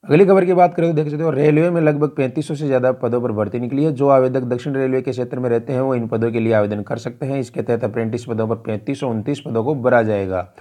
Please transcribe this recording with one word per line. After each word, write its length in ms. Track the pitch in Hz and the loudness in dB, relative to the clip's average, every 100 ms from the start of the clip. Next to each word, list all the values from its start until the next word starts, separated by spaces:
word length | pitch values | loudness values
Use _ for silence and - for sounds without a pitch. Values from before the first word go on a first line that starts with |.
अगली 220 | - 151 190 | 4 4 6
खबर 180 | 196 | 6
की 80 | 180 | 4
बात 220 | 180 180 | 4 4
करें 160 | 180 165 | 2 0
तो 60 | 156 | 0
देख 140 | 151 | -2
सकते 120 | 147 | -2
हो, 80 | 165 | -2
रेलवे 400 | 139 147 151 170 | 2 4 4 2
में 100 | 170 | 2
लगभग 280 | 156 147 147 | 2 2 -2
पैंतीस 400 | 143 131 135 147 | 0 -4 -2 -6
सौ 60 | |
से 120 | 147 147 | -4 0
ज़्यादा 260 | 131 127 | 2 2
पदों 280 | 127 120 120 | 0 -2 -2
पर 120 | 120 | -2
भर्ती 280 | 107 104 120 | -2 -2 -2
निकली 240 | 120 135 | -4 -2
है। 80 | 156 | -2
जो 160 | 131 139 | 0 4
आवेदक 320 | 135 131 131 | 6 4 0
दक्षिण 340 | 127 123 147 | -2 -4 -4
रेलवे 280 | 135 131 131 | -2 0 -2
के 80 | 131 | -2
क्षेत्र 280 | 123 123 131 | -6 -6 -4
में 120 | 127 | 0
रहते 220 | 117 117 | 0 0
हैं, 80 | 131 | -2
वो 140 | 135 | 0
इन 120 | 127 113 | 0 -2
पदों 260 | 113 117 | -2 0
के 80 | 117 | 0
लिए 120 | 113 | 2
आवेदन 300 | 110 104 104 | 2 2 -2
कर 140 | 101 117 | -6 -8
सकते 300 | 117 120 135 | -8 -8 -6
हैं। 140 | 139 | -4
इसके 220 | 123 - | -6 -6
तहत 220 | 113 117 | -4 -2
अप्रेंटिस 400 | 117 113 113 117 | -2 -4 -4 -4
पदों 240 | 117 110 110 | -6 -4 -2
पर 60 | |
पैंतीस 460 | 113 113 107 110 139 | -4 -4 -8 -6 -6
सौ 80 | 135 | -4
उनतीस 320 | 110 104 143 | -4 -4 -6
पदों 240 | 143 113 | -4 -4
को 100 | 113 | -2
भरा 280 | 151 120 123 | 0 2 2
जाएगा। 500 | 110 104 95 92 87 - | 2 0 -2 -4 -6 -16